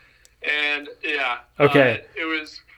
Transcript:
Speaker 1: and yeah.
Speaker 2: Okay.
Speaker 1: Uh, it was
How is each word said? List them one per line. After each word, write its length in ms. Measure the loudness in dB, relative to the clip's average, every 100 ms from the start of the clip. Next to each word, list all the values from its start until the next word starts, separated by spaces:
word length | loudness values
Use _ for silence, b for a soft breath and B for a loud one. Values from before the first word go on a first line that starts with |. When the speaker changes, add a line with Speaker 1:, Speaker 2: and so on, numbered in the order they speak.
| b b b _
Speaker 1:
and 460 | -6 -2 -2 -4 -8 -10
yeah. 360 | -6 -4 -4 -6 -8 0
Speaker 2:
Okay. 400 | 4 6 4 2
Speaker 1:
Uh, 160 | -8 -8
it 40 |
was 360 | -6 -6 -8 -18 B